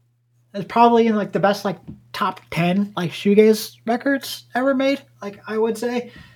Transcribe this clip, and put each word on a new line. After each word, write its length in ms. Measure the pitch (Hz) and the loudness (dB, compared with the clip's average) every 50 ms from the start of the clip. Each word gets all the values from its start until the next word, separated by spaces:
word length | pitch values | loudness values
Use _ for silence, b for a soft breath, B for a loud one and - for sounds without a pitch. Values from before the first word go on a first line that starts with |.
| _ _ _ _ _ _ _ _ _ _ | _ _ _ _ _ _ _ _ _ _
it's 140 | - 202 - | -12 -12 -10
probably 400 | - - 226 240 233 233 233 233 | -4 2 4 4 6 6 4 4
in, 100 | 226 214 | 4 2
like, 160 | 214 196 - | 0 -2 -2
the 80 | - 180 | -2 0
best, 240 | 165 196 202 - - | 0 0 0 -2 -4
like, 140 | 202 175 - - - - - _ _ | -6 -6 -8 -12 -18 -20 -20 _ _
top 280 | - - 208 185 - - - _ | -6 -4 -4 -4 -4 -8 -14 _
ten, 420 | - 160 170 175 185 202 202 202 - | -4 -2 -2 0 0 0 -2 -4 -4
like, 160 | 175 180 - | -6 -8 -8
shoegaze 640 | - - - 202 202 214 214 220 220 214 - - - _ _ | -8 -2 0 4 6 6 6 6 4 2 -2 -10 -14 _ _
records 580 | 226 233 240 - 277 277 277 - - - - - _ - | -4 -4 -2 0 -2 -2 -2 -4 -10 -12 -14 -16 _ -6
ever 200 | 240 262 277 269 | -2 0 0 0
made, 280 | 254 269 269 277 269 - _ _ _ | 0 0 0 -2 -2 -6 _ _ _
like, 180 | 202 202 202 - - | -14 -14 -14 -14 -12
I 100 | 208 220 | -8 -4
would 220 | 220 226 226 214 - | -2 -2 -2 -2 -4
say, 340 | 240 240 247 240 - B B B B B B | -6 -4 -4 -6 -6 B B B B B B